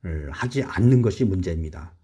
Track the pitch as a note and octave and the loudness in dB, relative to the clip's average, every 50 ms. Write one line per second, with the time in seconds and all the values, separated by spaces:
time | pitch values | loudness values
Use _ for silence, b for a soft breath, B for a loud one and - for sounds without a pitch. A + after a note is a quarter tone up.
0 | - F#2 D#2+ D#2 D2 C#2+ C#2 - - B2+ - C3+ B2+ - - G2 A2+ B2 C3 B2+ | -6 -6 -6 -6 -6 -8 -8 -6 -6 -4 -2 -4 -4 -4 -2 4 4 6 6 6
1 | A#2 A2+ G2 - C3 G#2+ G2 F#2 E2+ E2+ E2 D#2+ D#2+ D#2 D2+ D2+ D#2 E2+ - _ | 4 2 2 2 0 0 0 0 -2 -2 -4 -4 -6 -6 -8 -12 -16 -16 -18 _